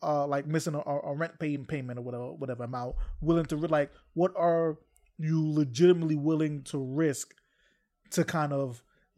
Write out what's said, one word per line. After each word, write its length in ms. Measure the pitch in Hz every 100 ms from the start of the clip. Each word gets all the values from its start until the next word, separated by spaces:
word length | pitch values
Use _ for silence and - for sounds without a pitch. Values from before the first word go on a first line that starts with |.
uh, 220 | 160 147 143
like, 180 | 143 151
missing 300 | 156 160 147
a, 40 |
a 340 | - 143 -
rent 260 | 143 165 -
pay-, 180 | 156 143
payment 420 | 127 151 127 123
or 40 |
whatever, 280 | 120 120 123
whatever? 300 | 160 131 120
Am 120 | 120 127
I 160 | 123 - - -
willing 260 | 156 170 160
to, 120 | 151
re-, 100 | 160
like, 240 | 151 143 - _
what 200 | 160 185 185
are 400 | 170 165 165 151 _ _ _ -
you 340 | 156 160 156
legitimately 640 | 151 143 117 180 170 160 151
willing 480 | 147 156 156 147
to 140 | 135 143
risk 560 | 131 139 160 131 - _ _ _ _ _ _ _ _
to 120 | -
kind 300 | - 165 147
of 300 | 139 135 117 _ _ _